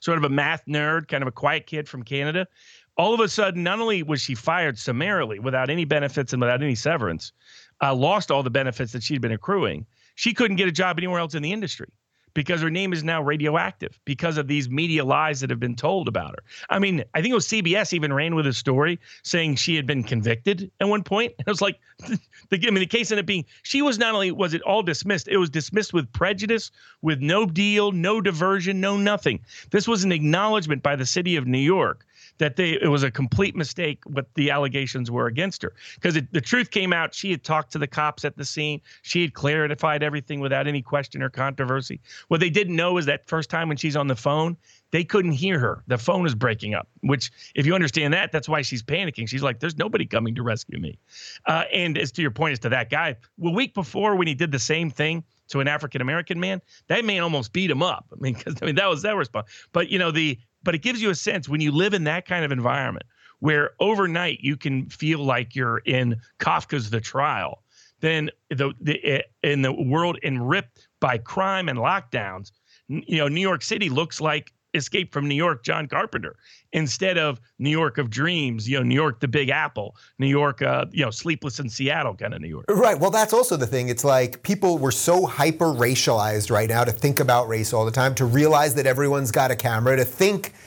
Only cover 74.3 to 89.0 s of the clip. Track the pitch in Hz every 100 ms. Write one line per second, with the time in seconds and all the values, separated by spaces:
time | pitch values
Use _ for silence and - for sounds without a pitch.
74.3 | 151 - _ _ 160 - 202 175 147 143
75.3 | 143 170 131 - 160 147 147 220 117 -
76.3 | - - - _ 160 143 - 190 170 151
77.3 | 127 - - 139 156 147 147 120 117 160
78.3 | 170 135 113 110 139 123 135 156 - 139
79.3 | 147 139 139 147 110 101 - - - 139
80.3 | 143 143 - 131 131 131 - 123 - 170
81.3 | 151 143 131 127 120 135 160 131 92 110
82.3 | 82 80 78 - 208 233 151 185 220 214
83.3 | 226 240 160 113 131 123 117 139 131 123
84.3 | - - 202 185 160 131 - 165 180 170
85.3 | - 156 156 165 123 123 127 143 113 107
86.3 | 107 104 107 113 117 120 110 143 139 127
87.3 | 123 113 113 110 113 110 127 131 127 123
88.3 | 127 156 147 151 135 131 127